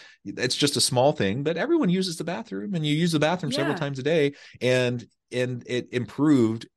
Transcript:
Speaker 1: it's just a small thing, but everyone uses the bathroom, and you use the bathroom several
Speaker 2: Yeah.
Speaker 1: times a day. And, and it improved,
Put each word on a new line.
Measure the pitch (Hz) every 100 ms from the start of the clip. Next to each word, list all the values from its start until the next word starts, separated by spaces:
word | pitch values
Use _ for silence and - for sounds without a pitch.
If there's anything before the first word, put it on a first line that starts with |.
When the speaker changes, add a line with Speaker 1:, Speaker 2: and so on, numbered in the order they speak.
| - _
Speaker 1:
it's | 147 - 127 -
just | 143 120
a |
small | - 123 139
thing, | 147 98 120
but | 147 170
everyone | 254 339 202
uses | 185 185 160
the |
bathroom, | 165 208 - 196 208
and | 175 151
you |
use | 151 170
the | 156
bathroom | 151 175 151
several | 131 147
Speaker 2:
Yeah. | 143
Speaker 1:
times | 143 135
a |
day. | 143 165 143 - - -
And, | 123 127 123 123 - _ _
and | 120 123 123 -
it | 123 120
improved, | 123 110 - 151 139 110 113 -